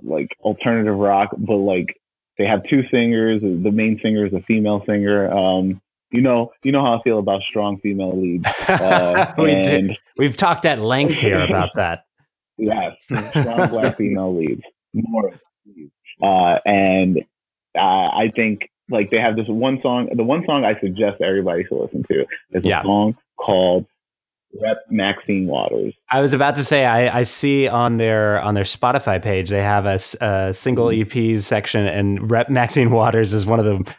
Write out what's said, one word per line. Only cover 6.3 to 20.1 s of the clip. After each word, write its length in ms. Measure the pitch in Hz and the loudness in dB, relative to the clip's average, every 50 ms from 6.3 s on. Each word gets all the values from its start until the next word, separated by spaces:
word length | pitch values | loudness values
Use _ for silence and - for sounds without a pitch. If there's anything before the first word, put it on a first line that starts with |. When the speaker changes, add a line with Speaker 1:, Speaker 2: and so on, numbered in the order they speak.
| 123 117 117 120 - _ - | 2 2 0 -2 -6 _ -2
Speaker 1:
you 80 | 135 139 | 0 0
know 80 | 139 139 | 2 2
how 140 | 123 117 113 | 2 0 0
I 20 | - | 0
feel 160 | 123 113 107 | 0 0 2
about 220 | 101 98 98 98 - - | 2 0 -2 -2 -4 -4
strong 300 | - 107 104 101 101 95 | -4 -4 -2 -2 -4 -4
female 380 | - 104 101 98 95 92 92 92 | -4 -4 -4 -2 -4 -4 -2 -2
leads. 260 | 92 90 87 87 85 - - - - - | -2 -2 -2 -2 -4 -4 -6 -4 -2 0
Uh, 640 | 190 190 185 190 185 175 180 175 175 185 185 - - | 0 2 2 2 2 2 2 2 2 0 0 -2 0
Speaker 2:
<laughs> 20 | - | 0
We 180 | - 156 - - | 2 2 2 2
do. 140 | - - - | 2 2 2
Speaker 1:
and 220 | - 95 95 101 - _ _ _ - | 2 0 -2 -4 -8 _ _ _ -2
Speaker 2:
We've 180 | 135 143 117 | -2 0 0
talked 300 | - 196 175 170 - - | 0 0 0 0 2 0
at 140 | 165 143 117 | 0 0 0
length 360 | 107 110 127 135 143 - 151 | 0 0 0 2 2 0 0
here 280 | 143 135 110 95 92 90 | 0 0 2 2 2 2
about 240 | 90 95 92 92 90 | 0 0 0 0 -2
Speaker 1:
<laughs> 40 | - | -2
Speaker 2:
that. 300 | 110 95 85 85 - _ _ _ _ _ _ _ _ _ _ _ - | -2 -2 -2 -4 -6 _ _ _ _ _ _ _ _ _ _ _ -4
Speaker 1:
Yes, 360 | 110 107 110 110 - - - - _ - 123 113 107 - | -2 -2 -2 -2 -4 -6 -8 -12 _ -6 -6 -6 -6 -4
strong 380 | - 156 135 120 117 117 180 117 | -2 -2 0 0 0 0 0 0
black 280 | 113 113 110 110 107 - | 0 0 -2 -2 -2 -2
Speaker 2:
<laughs> 0 | |
Speaker 1:
female 360 | 107 98 101 98 95 92 92 | -2 -2 -2 -2 -2 -2 -2
leads. 260 | 85 80 76 60 - - - - _ _ _ - | -2 -2 -2 -4 -6 -8 -14 -20 _ _ _ -6
More. 380 | 104 113 - 113 110 104 95 - - _ _ _ _ _ 208 202 - - 143 _ _ _ - - - | -6 -4 -4 -2 -2 -2 -4 -6 -10 _ _ _ _ _ -20 -20 -20 -20 -20 _ _ _ -20 -6 -2
Uh, 380 | - 98 95 92 90 87 87 - - | 2 2 4 4 4 4 4 2 2
and, 540 | - 101 98 98 95 92 95 95 92 90 78 - - _ _ _ _ _ _ _ _ - - | 2 4 4 4 4 4 4 2 2 2 0 -2 -6 _ _ _ _ _ _ _ _ -4 0
uh, 20 | |
I 500 | 95 95 92 95 92 82 - - 110 110 107 | 0 2 2 2 0 0 0 0 -2 0 0
think, 340 | - 113 110 107 95 - - _ _ _ - | 0 0 0 -2 -4 -8 -12 _ _ _ -4
like, 220 | - 113 104 95 | -2 -2 0 0
they 60 | - 113 | 0 2
have 180 | 117 117 110 | 2 2 0
this 120 | 113 110 113 | -2 -2 -4
one 340 | 107 110 120 131 135 131 | -2 -2 0 0 0 -2
song. 280 | - 135 123 123 120 - | -2 -2 -2 -2 -2 -2